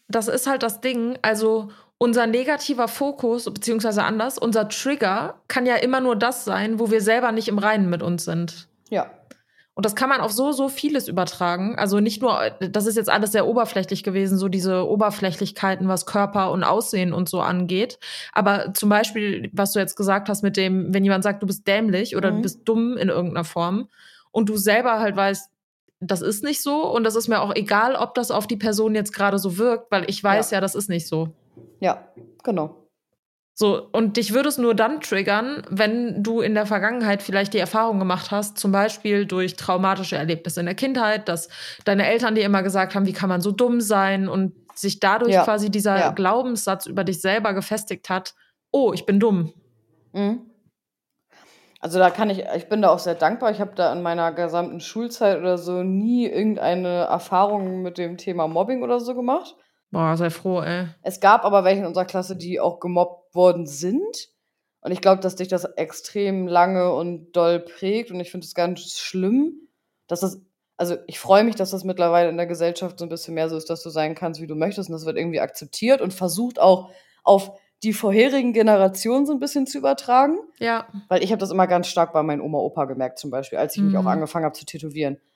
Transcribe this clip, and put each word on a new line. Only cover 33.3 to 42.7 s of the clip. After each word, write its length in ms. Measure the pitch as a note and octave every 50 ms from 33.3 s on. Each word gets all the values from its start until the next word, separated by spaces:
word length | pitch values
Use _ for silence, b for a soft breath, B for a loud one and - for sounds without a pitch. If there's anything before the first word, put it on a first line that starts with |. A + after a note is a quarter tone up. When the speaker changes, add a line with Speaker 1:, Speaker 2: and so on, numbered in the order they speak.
| _ _ _ _ _
Speaker 1:
So, 320 | - G#3+ G3+ F#3+ - - - -
und 240 | A3+ A3+ G3+ G#3
dich 160 | A#3 A3 G3+ G#3
würde 160 | C4 C#4 D4
es 80 | C4+
nur 180 | C4 A#3+ A#3 A3
dann 280 | G#3 A3 A#3 D4+ D4+ -
triggern, 600 | - G#3 F#3+ G3 G3+ G3+ G#3+ A#3 C4 D4 D4 - -
wenn 540 | G3 F#3+ G#3+ G#3+ A3+ A#3+ A#3+ A#3 - G#3 G3+
du 180 | A3+ A3+ A#3
in 140 | - G#3+ G#3+
der 100 | G#3+ G#3+
Vergangenheit 580 | G3+ G#3+ G3 F#3+ G#3+ A#3+ B3 A#3 G#3 G3+ G3+ -
vielleicht 300 | - F#3+ G3 G3+ G3 -
die 60 | G#3
Erfahrung 400 | F3+ F3 - A3 A3+ A3+ G#3+ G3
gemacht 320 | F#3+ F3+ F3+ F3+ - -
hast, 280 | G3+ G#3 G#3 G#3 - -
zum 140 | - G3+ F#3+
Beispiel 540 | G3 G3+ A3 G#3+ - - G#3+ G3+ G3+ G#3
durch 300 | G3+ F#3 F#3 F#3 F#3 F3+
traumatische 600 | - - - F3+ F3+ F#3+ F#3+ F#3+ F#3 F#3+ - F#3+
Erlebnisse 420 | - D3+ D#3+ E3+ D#3+ - F3+ - E3+
in 60 | F3
der 80 | F3 -
Kindheit, 540 | - C4+ C4+ C4 B3+ A3+ G#3+ G#3+ G#3 G#3+ -
dass 220 | E3+ E3 - B B B B B B B B
deine 220 | - G3 G3 F#3+
Eltern 280 | F#3 A3 A#3 A#3+ A3+ A3
dir 100 | A3 G3+
immer 160 | G3+ G3+ G3 F#3
gesagt 320 | G3